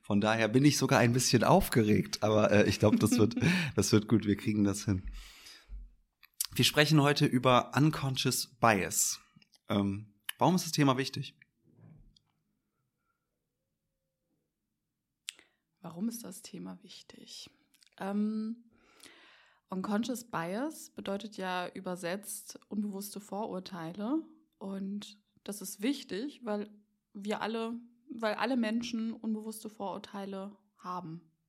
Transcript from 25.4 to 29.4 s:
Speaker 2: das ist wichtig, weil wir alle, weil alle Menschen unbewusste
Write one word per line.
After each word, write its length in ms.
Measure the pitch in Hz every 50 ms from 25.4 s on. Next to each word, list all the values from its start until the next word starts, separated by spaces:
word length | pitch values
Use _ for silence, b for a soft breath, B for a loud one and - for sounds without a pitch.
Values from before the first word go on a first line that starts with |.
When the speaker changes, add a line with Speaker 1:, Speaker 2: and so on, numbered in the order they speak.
| _
Speaker 2:
das 180 | - 202 -
ist 200 | 190 196 - -
wichtig, 600 | 202 262 285 285 - - 185 190 254 294 285 - 247
weil 260 | 220 208 208 202 - - - _ _ _ _ _ _ _
wir 280 | 202 196 208 208 -
alle, 380 | - 208 226 226 226 226 240 233 240 - _ _ _ - -
weil 220 | 226 226 214 214
alle 220 | - - 233 269
Menschen 560 | 247 226 214 220 233 233 - - 220 220 226 220
unbewusste 560 | 226 - 220 214 214